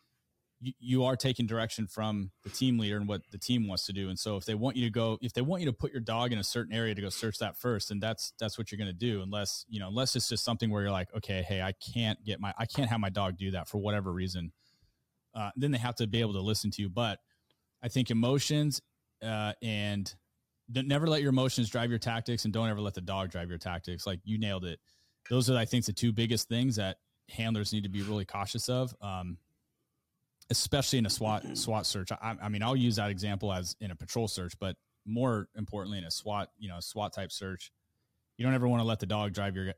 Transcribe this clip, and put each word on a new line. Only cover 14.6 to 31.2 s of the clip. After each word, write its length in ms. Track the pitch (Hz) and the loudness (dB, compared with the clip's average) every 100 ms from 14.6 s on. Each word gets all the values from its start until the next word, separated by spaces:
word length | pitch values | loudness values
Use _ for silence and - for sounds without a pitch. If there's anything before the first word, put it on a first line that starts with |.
| _ _ _ _ _ _ _ | _ _ _ _ _ _ _
Uh, 160 | 113 104 127 | -6 -4 -2
then 140 | 147 | 0
they 80 | 123 | 0
have 160 | 123 117 | 0 0
to 100 | 110 | 0
be 140 | 117 | 2
able 140 | 110 | 2
to 60 | 98 | 0
listen 300 | 101 107 104 | 0 0 0
to 100 | 98 | -2
you. 80 | 101 | -2
But 300 | 98 117 95 _ _ _ _ _ _ | 0 0 -2 _ _ _ _ _ _
I 60 | 120 | -2
think 220 | 131 123 | 0 2
emotions, 720 | 113 120 139 - 151 151 - - _ _ - | 4 4 4 4 2 2 0 -6 _ _ -10
uh, 320 | 110 107 107 - | -4 -2 -2 -2
and 520 | 113 104 104 101 95 - _ _ _ _ - | -2 0 0 0 -2 -8 _ _ _ _ -6
d-, 120 | 123 | -2
never 240 | 135 143 160 | 2 4 4
let 160 | 151 | 4
your 80 | 143 | 6
emotions 400 | 131 131 123 113 | 6 6 4 2
drive 180 | 120 120 | 2 2
your 100 | 117 | 2
tactics, 460 | 117 113 117 117 | 0 -2 0 0
and 80 | 110 | 0
don't 160 | 113 113 | 2 2
ever 120 | 104 | 2
let 140 | 101 | -2
the 60 | 95 | -4
dog 300 | 92 98 92 | -2 -2 -2
drive 180 | 90 87 | -4 -6
your 100 | 85 | -6
tactics. 480 | 92 85 - 85 101 | -4 -4 -4 -4 -4
Like, 140 | 90 | -4
you 140 | 104 107 | -2 0
nailed 260 | 107 95 | 0 -2
it. 160 | 90 78 _ _ _ _ - | -4 -8 _ _ _ _ 2
Those 180 | 127 123 | 4 6
are, 80 | 123 | 4
I 80 | |
think, 220 | 113 123 110 | 4 2 2
the 60 | |
two 200 | 98 120 | 2 2
biggest 360 | 107 113 113 - | 4 2 2 0
things 280 | 117 131 107 | 2 2 2
that 220 | 95 92 _ _ - | -2 -4 _ _ -10
handlers 420 | - 113 110 104 | -2 0 0 0
need 120 | 107 | 0
to 40 | 101 | 0
be 140 | 101 | -2
really 220 | 101 107 95 | -2 -2 -2
cautious 420 | 101 98 117 - | -4 -4 -2 0
of. 260 | 127 127 - | 0 0 -4
Um, 380 | 101 92 90 87 _ _ _ _ _ _ _ _ _ _ - | -8 -6 -6 -8 _ _ _ _ _ _ _ _ _ _ -2
especially 460 | - - 143 - 131 | 0 2 2 4 4
in 80 | 107 | 2
a 40 | |
swat, 460 | - | 2